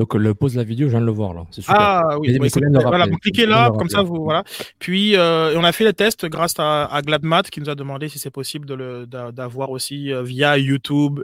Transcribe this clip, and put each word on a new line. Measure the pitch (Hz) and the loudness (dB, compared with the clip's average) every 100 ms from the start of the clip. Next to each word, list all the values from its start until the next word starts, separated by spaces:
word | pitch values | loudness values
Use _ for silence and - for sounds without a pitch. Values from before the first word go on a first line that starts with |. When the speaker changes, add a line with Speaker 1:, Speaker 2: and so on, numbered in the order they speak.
| 113 | 2
Speaker 1:
le | 110 107 | 2 2
post | 104 143 | 2 0
de | 123 | -2
la | |
vidéo, | 110 117 147 | -4 -2 0
je | |
viens | 117 | 2
de | 117 | 0
le | |
voir | 107 101 | 0 -4
là. | 85 85 | -6 -12
C'est | - | -8
super. | 98 208 | 2 4
Speaker 2:
Ah | 208 185 165 147 | 4 2 0 0
oui, | 151 | 0
Speaker 1:
Mais, | 131 | 2
Speaker 2:
bon, | |
Speaker 1:
mais | 135 | 2
c'est | 135 | 2
Speaker 2:
écoute, | 147 | 4
Speaker 1:
bien | |
de | 139 | 4
le | |
Speaker 2:
voilà, | 120 175 | 4 4
Speaker 1:
rappeler. | 165 | 2
Speaker 2:
vous | 165 | 0
cliquez | 208 202 | -2 2
Speaker 1:
C'est | 220 | 4
bien | 220 | 4
de | |
Speaker 2:
là, | 240 | 4
Speaker 1:
le | |
Speaker 2:
comme | 214 | 2
Speaker 1:
rappeler. | 175 202 | 0 0
Speaker 2:
ça, | |
vous, | 185 170 | 0 -2
voilà. | 156 160 196 - - - | -2 -2 -4 -12 -14 -12
Puis, | - 190 208 196 | -4 0 2 4
euh, | 170 165 160 | 4 4 2
et | 165 | 2
on | |
a | 170 | 2
fait | - | 4
le | 220 | 2
test | - 208 - 165 | 2 0 -2 -6
grâce | 160 170 - | -4 -4 0
à, | 151 151 | 0 0
à | 147 143 | 0 -4
Gladmat | 147 151 160 165 | -2 -2 2 0
qui | 196 - | 0 -6
nous | 147 | -8
a | |
demandé | 143 139 139 151 | -8 -8 -10 -10
si | 147 | -10
c'est | 143 | -12
possible | 139 131 156 143 | -10 -10 -10 -10
de | |
le, | 131 127 123 123 | -10 -10 -12 -12
d'a-, | 127 120 | -12 -12
d'avoir | 120 127 123 135 | -10 -10 -8 -8
aussi, | 131 - 143 139 | -6 -8 -8 -6
euh, | 131 | -4
via | 127 127 143 143 | -4 0 2 4
YouTube | 135 139 - 147 143 143 | 2 -2 0 0 0 -2